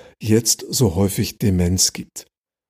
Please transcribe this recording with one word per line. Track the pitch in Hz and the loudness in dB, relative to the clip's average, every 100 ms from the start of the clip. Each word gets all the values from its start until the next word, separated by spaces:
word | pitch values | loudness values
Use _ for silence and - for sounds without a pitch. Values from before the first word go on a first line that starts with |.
| - - | -20 -10
jetzt | 110 117 - - - | 0 2 2 -4 -4
so | 185 113 85 | 0 0 2
häufig | 98 - 107 - | -2 -2 -6 -2
Demenz | 107 90 87 92 - | 0 2 2 2 0
gibt. | - - - - _ _ _ | -4 -14 -16 -20 _ _ _